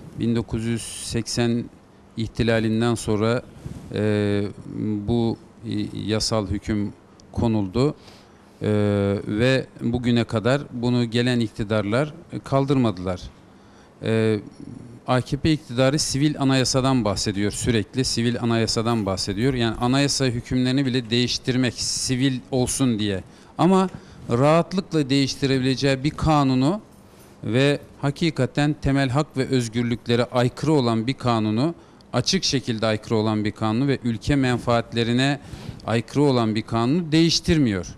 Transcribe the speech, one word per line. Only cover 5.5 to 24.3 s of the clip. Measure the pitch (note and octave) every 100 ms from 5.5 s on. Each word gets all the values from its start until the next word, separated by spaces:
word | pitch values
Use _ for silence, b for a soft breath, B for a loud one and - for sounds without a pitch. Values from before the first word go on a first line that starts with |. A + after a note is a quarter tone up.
| - A2
e, | G#2+ G2+ G#2+ G2+
yasal | G#2+ - A2 F#2+
hüküm | G2+ - G#2+ G2+ - - - -
konuldu. | - A#2 A2 G2 G2+ C#3+ - B B B B B -
E, | G#2 G#2 G#2 G2+ G2+ G2+ -
ve | G#2+ B2+ C3 - -
bugüne | B2 B2 B2 A#2+
kadar | A2+ A2+ A2 C#3+ C#3+
bunu | B2 B2 B2
gelen | A#2+ A#2+ B2 B2
iktidarlar | A2+ - G2+ G#2+ G2+ A#2 D3+ D3+ - B2+
kaldırmadılar. | - C#3 C#3 C3+ A#2 F2+ F#2 F2+ - - B B B B B -
E, | G#2 A2+ A2 G#2+ - - - - - - -
A | B2+
K | - C#3+
P | E3
iktidarı | D3+ - A#2+ C3 D3+
sivil | - C3+ D3+ C#3
anayasadan | C3+ C3+ A#2+ C3+ C3 C3
bahsediyor, | G#2+ F#2+ - G2 G2+
sürekli | - A#2 A2+ G2 B2+
sivil | C3 - A#2 A#2+
anayasadan | A#2+ A#2 A2 A#2 A2+ A#2 G2
bahsediyor. | F#2 - G2 C3
Yani | B2+ A2+ G#2+
anayasa | A#2+ C3+ C#3+ -
hükümlerini | C3 A#2+ - B2+ B2+ C3 C3+
bile | B2+ A2+
değiştirmek, | A#2+ B2 - - B2 B2+
sivil | - - - - B2+ C3+ B2+ -
olsun | C3 A#2+ - C3 G#2+
diye. | G#2 F#2+ - B B -
Ama | D#3+ F#3+ F#3+ B B B -